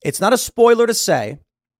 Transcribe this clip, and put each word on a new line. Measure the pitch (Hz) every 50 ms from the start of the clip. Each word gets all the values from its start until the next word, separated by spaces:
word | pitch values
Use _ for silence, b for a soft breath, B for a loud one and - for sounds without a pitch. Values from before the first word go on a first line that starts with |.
| -
It's | 151 139 -
not | 196 202 247
a | 220
spoiler | - - - - 233 233 233 226 233
to | 233 226
say, | - - - 165 131 104 107 127 147 _ _ _ _ _ _ _ _